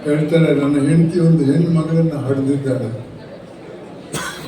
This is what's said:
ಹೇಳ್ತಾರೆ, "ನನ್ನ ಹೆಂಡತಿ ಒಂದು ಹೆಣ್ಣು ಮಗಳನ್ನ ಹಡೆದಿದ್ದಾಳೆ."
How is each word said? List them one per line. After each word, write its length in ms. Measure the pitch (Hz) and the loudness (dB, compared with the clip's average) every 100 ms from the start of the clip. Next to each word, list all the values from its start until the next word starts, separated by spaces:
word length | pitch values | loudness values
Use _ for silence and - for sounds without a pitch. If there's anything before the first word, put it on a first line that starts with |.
ಹೇಳ್ತಾರೆ, 500 | 147 151 156 165 156 | 0 0 2 4 4
"ನನ್ನ 340 | 139 139 143 143 | 4 2 2 4
ಹೆಂಡತಿ 320 | 165 165 180 | 4 4 2
ಒಂದು 320 | 165 160 135 | 4 4 4
ಹೆಣ್ಣು 180 | 151 165 | 2 2
ಮಗಳನ್ನ 420 | 160 156 165 160 | 0 2 0 0
ಹಡೆದಿದ್ದಾಳೆ." 760 | 143 127 135 135 139 135 120 113 113 - - - - - - - - - - - - - - | -2 -2 -2 0 -2 -2 -4 -4 -8 -12 -16 -18 -18 -18 -20 -18 -18 -18 -18 -12 -10 -10 -12